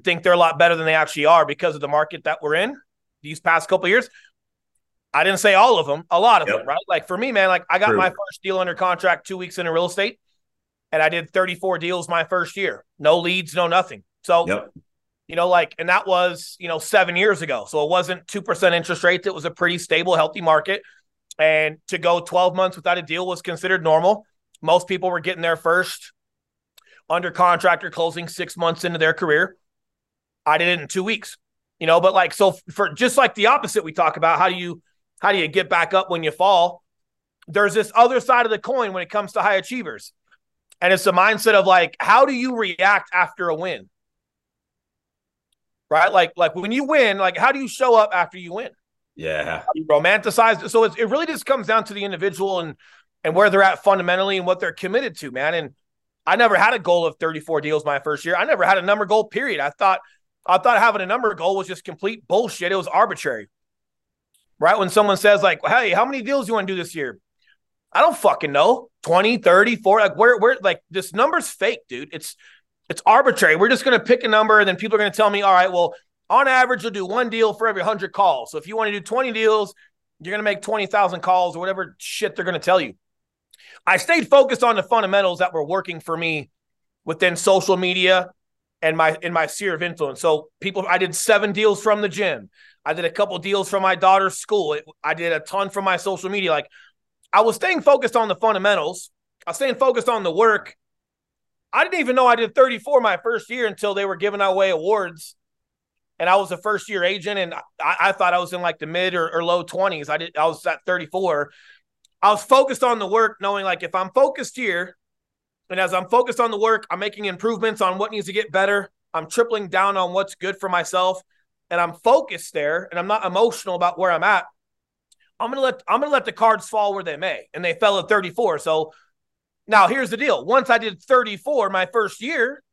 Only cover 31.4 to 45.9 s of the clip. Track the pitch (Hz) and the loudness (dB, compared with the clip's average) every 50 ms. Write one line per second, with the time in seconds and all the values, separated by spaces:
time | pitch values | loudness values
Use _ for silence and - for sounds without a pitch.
31.4 | _ _ _ _ _ _ _ _ 165 160 165 175 175 185 190 190 180 160 - - | _ _ _ _ _ _ _ _ 2 4 4 6 4 4 4 4 2 0 0 2
32.4 | 202 190 180 - _ - - - 202 170 151 - 247 240 - 277 254 208 - 214 | 2 2 2 -2 _ -16 -6 -4 -4 -4 -2 -2 -2 0 4 4 2 2 2 2
33.4 | 202 220 269 285 - 196 - 180 165 160 156 - 165 156 - 170 160 160 165 147 | 2 2 2 2 0 -4 -6 -6 -6 -6 -4 -2 -2 -2 0 0 0 2 2 2
34.4 | 180 185 180 180 175 175 175 170 _ _ _ _ _ _ _ _ - 202 202 190 | 2 0 0 -4 -8 -10 -12 -14 _ _ _ _ _ _ _ _ -2 0 0 0
35.4 | 165 151 143 190 180 - 185 170 165 165 190 190 190 190 175 170 165 156 147 - | -2 -2 -2 -2 -2 0 0 0 0 2 0 -2 0 0 -4 -4 -4 -6 -4 0
36.4 | 180 196 196 175 170 175 175 - _ _ _ _ _ _ _ _ _ _ _ _ | 2 2 4 4 2 0 -2 -8 _ _ _ _ _ _ _ _ _ _ _ _
37.4 | _ - 156 202 208 202 170 220 202 214 - 220 240 247 262 240 - - 254 240 | _ -6 0 0 0 2 2 -2 -2 0 4 4 4 4 4 0 0 2 2 2
38.4 | 240 220 220 208 - 240 262 262 233 202 185 185 175 - - 208 202 185 - 214 | 2 0 -2 -4 -4 -6 -4 -4 -4 -4 -6 -8 -10 -6 -6 -6 -6 -4 -4 -2
39.4 | 175 208 202 190 - - 247 254 208 151 113 101 - - _ _ _ _ _ _ | 0 0 0 0 -2 -6 -10 -10 -10 -12 -14 -16 -20 -20 _ _ _ _ _ _
40.4 | _ _ _ _ _ _ _ _ 175 180 190 180 - 202 180 180 190 214 220 202 | _ _ _ _ _ _ _ _ 2 2 2 2 2 2 4 4 4 4 2 2
41.4 | - 226 214 196 190 190 185 180 170 - - _ - - 208 247 277 277 269 240 | 2 4 4 4 6 6 6 4 4 2 -2 _ 2 4 6 6 6 4 2 -2
42.4 | 247 262 247 226 214 185 170 165 185 196 208 185 - - 180 180 180 175 - - | -4 -4 -4 -4 -4 -6 -2 0 2 2 2 2 -2 -2 0 0 0 0 -2 -6
43.4 | 180 170 160 156 180 185 156 104 95 _ _ _ _ _ _ _ _ _ _ _ | -4 -4 -4 -4 -4 -6 -8 -8 -12 _ _ _ _ _ _ _ _ _ _ _
44.4 | _ _ _ _ _ _ _ _ _ _ _ _ _ _ _ _ _ _ _ _ | _ _ _ _ _ _ _ _ _ _ _ _ _ _ _ _ _ _ _ _
45.4 | _ _ _ _ _ _ _ _ _ _ | _ _ _ _ _ _ _ _ _ _